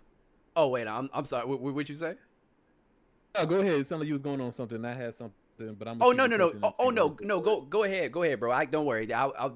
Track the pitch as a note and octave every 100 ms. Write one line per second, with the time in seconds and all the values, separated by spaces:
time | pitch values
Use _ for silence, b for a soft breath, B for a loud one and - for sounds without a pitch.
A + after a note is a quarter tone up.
0 | _ _ _ _ _ E3 D3 B2+ A2 A2
1 | C3+ C3 C#3 B2+ C3+ C3+ C3 C#3 D3 D3
2 | E3 F#3+ _ _ _ _ _ _ _ _
3 | _ _ _ G3+ D#3+ F#3 F#3+ D3+ C3+ E3
4 | D3+ D3 C#3+ C#3 B2 A#2 A#2 A2+ A#2 B2
5 | A#2+ - A#2 - _ _ A2 G#2 A2 A#2
6 | B3+ B3 C4 G#3+ F3 G#2+ - - B3+ A3+
7 | D#3 D3 G#3 G3 E3+ G3+ C3+ G3+ G3+ F#3+
8 | C#3+ D3+ E3+ B2 A#2 B2+ D3+ D3+ D3 A2+
9 | A2 A2+ C#3 - C3+